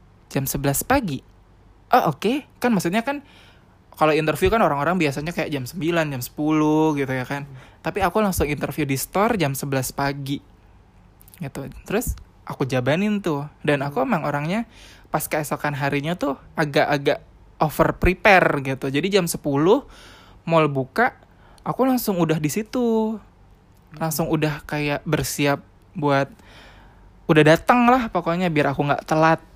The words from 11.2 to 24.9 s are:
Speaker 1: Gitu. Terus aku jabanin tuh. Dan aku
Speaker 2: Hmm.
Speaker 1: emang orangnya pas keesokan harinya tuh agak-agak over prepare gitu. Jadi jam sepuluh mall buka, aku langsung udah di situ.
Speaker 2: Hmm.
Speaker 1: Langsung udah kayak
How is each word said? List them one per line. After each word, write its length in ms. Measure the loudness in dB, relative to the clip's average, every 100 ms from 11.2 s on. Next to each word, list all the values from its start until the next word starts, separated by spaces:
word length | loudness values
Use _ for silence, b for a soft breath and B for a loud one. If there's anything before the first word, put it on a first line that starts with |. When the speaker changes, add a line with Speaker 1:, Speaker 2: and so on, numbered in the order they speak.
| -20 -14
Speaker 1:
Gitu. 220 | -12 -12 -14 -14 -6
Terus 320 | -4 -4 -6 -12 -18
aku 240 | -12 -6 -4
jabanin 560 | -2 0 0 0 -2
tuh. 240 | -2 -4 -6 -6
Dan 240 | -2 0 -2
aku 160 | -4
Speaker 2:
Hmm. 80 | -2
Speaker 1:
emang 160 | -2 -2
orangnya 400 | -4 -4 -4 -6 B B B -8
pas 160 | -6 -4
keesokan 480 | -4 -4 -4 -4 -4
harinya 400 | -2 -2 -4 -4
tuh 240 | -4 -6 -8 -4
agak-agak 640 | 0 2 2 0 0 -2 -6 -20 -20 -4
over 320 | -2 2 0 2
prepare 640 | 0 4 6 6 6 2 -4
gitu. 240 | -6 -4
Jadi 240 | -2 0
jam 160 | 0 0
sepuluh 560 | -4 -2 2 4 4 0 B B B B B
mall 240 | 0 2 2
buka, 480 | 0 -4 0 0 -2 -18 b b b
aku 240 | -6 0 0
langsung 320 | 2 0 0
udah 240 | 0 0
di 80 | -2
situ. 640 | -4 -4 -2 0 0 0
Speaker 2:
Hmm. 80 | -4 -12 _ -20 -20 _ _ _ -8
Speaker 1:
Langsung 240 | -6 -4 -2
udah 400 | 0 -2 -4 -8
kayak 400 | -6 -4